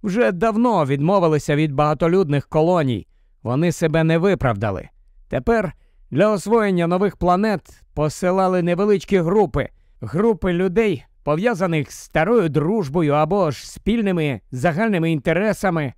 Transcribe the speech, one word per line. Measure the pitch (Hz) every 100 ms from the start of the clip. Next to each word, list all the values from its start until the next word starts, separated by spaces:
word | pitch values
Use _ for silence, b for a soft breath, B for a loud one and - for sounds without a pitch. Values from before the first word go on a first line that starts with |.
Вже | 214 190 226
давно | 180 226 214 247 202 143
відмовилися | 139 151 196 170 151 - 147
від | 156
багатолюдних | 135 147 156 170 180 170 143 -
колоній. | 156 165 180 139 107 - _ _ _
Вони | 110 127 170
себе | 151 165 160
не | 160 165
виправдали. | 185 175 131 104 107 95 - _ _ - -
Тепер | 123 127 233 190 - _ _ -
для | 127 208
освоєння | 208 196 226 208 180 170
нових | 180 202 -
планет | 175 180 220 196 - - _
посилали | - 151 - 180 185 185 180
невеличкі | 175 175 208 202 - 196
групи, | 165 208 185 147 123 _ _ _
групи | 110 151 226 202 190
людей, | 170 190 180 220 151 - _
пов'язаних | - 151 226 202 185 160 135
з | -
старою | - 156 165 240 170
дружбою | 147 147 220 151 156 156
або | 147 156 202 175
ж | 123 -
спільними | - - 233 202 180 151 123 _
загальними | 127 156 147 226 190 165
інтересами. | 160 165 160 214 185 196 165 139